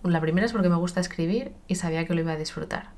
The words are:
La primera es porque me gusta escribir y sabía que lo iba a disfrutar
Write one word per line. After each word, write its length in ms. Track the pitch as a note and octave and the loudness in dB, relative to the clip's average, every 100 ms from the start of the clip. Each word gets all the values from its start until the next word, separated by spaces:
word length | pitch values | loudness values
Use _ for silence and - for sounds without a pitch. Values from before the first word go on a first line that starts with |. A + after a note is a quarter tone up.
La 160 | F3+ E3+ | 2 2
primera 260 | D#3 F3 A3+ | 2 2 2
es 60 | |
porque 180 | A3+ F3+ | 2 4
me 60 | E3+ | 4
gusta 240 | F3 F#3 | 2 -2
escribir 540 | F3 - E3 A3 C#4 - - | -4 -2 0 0 -2 -12 -4
y 80 | F3+ | -2
sabía 300 | E3+ D#3+ E3 | 0 -2 0
que 80 | |
lo 80 | E3+ | 0
iba 120 | E3 | 0
a 40 | D#3 | -2
disfrutar 520 | D#3 - D#3 - - | -6 -8 -6 -6 -8